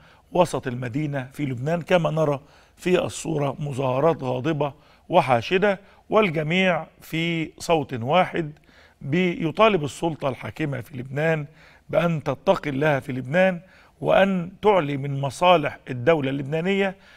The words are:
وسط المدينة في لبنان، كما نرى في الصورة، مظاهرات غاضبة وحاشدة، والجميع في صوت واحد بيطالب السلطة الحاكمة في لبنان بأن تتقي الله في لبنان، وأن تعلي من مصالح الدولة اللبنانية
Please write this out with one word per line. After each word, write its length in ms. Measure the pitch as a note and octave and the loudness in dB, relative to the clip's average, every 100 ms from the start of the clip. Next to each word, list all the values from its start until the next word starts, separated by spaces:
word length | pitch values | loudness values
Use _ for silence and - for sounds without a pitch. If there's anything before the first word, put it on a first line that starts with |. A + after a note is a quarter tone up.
| _ _ _ | _ _ _
وسط 340 | F3 E3+ C#3 C3+ | 0 0 0 -6
المدينة 640 | B2 B2+ B2+ D3+ C#3+ B2+ | -6 -6 -4 -4 -6 -8
في 120 | - | -6
لبنان، 380 | C#3+ A#2+ C#3 E3+ | -6 -4 -2 -2
كما 280 | D3 F3+ D#3 | 2 2 2
نرى 300 | D#3 D3+ C#3 - _ _ _ | 0 0 -2 -6 _ _ _
في 280 | F3 F3 | 0 0
الصورة، 520 | C3 - E3 D#3 C#3 A#2+ | 0 -6 -6 -4 -4 -4
مظاهرات 640 | D3 B2+ C3+ B2+ D#3+ D3+ | -6 -4 -2 2 2 0
غاضبة 500 | B2+ B2+ C3+ D3 C#3+ - _ _ - | -2 -4 -2 -2 -4 -6 _ _ 0
وحاشدة، 720 | F3 C3 A#2+ - F#3 G#3 F#3+ - _ - | 2 4 2 2 0 2 0 -6 _ 0
والجميع 760 | G3 G#3 D#3 D3+ F#3 F#3 D#3+ E3 _ | 2 2 0 -2 0 2 0 -6 _
في 500 | - D#3+ E3+ E3 D#3 - | -8 -4 -2 -4 -6 -6
صوت 360 | - E3+ C3+ | 0 0 0
واحد 580 | B2 A#2+ F3 E3 F3 D3+ D3+ _ _ _ - | -6 0 2 2 -2 -6 -10 _ _ _ -14
بيطالب 840 | C#3 E3+ F#3 - D#3+ D3+ A3 F#3+ | -2 0 0 0 -2 2 4 4
السلطة 440 | C#3+ - E3 D3+ C#3 | -2 -4 -6 -4 -6
الحاكمة 520 | A#2+ A2 - D3+ B2+ | -6 -8 -6 -4 -6
في 160 | - B2+ | -8 -12
لبنان 500 | C3 C3+ D#3+ D#3+ C#3+ - - - - | -8 -2 0 0 -4 -14 -20 -20 -4
بأن 340 | D3 E3+ D#3+ | 0 0 0
تتقي 480 | D3 B2+ - F3+ D3 | -2 -2 0 0 0
الله 280 | C3+ D#3 C#3 | 0 2 2
في 120 | C3+ | -2
لبنان، 480 | B2+ B2+ E3+ F#3+ F3 - - _ - | -8 -2 2 2 0 -10 -20 _ -6
وأن 500 | D3+ D#3+ G3 F#3 E3+ - | 2 4 4 2 -4 0
تعلي 340 | G#3 F#3+ C#3+ C#3 | 2 4 2 -4
من 240 | C#3 C#3 | -6 -4
مصالح 580 | C#3 - F3 F3 C#3+ - - | -6 2 6 6 4 -6 -10
الدولة 400 | B2 B2+ D#3+ C3 | -2 2 2 2
اللبنانية 680 | C#3 C#3 D#3+ F3 G3 G3 F#3 - | -4 -4 -4 -2 0 -2 -4 -18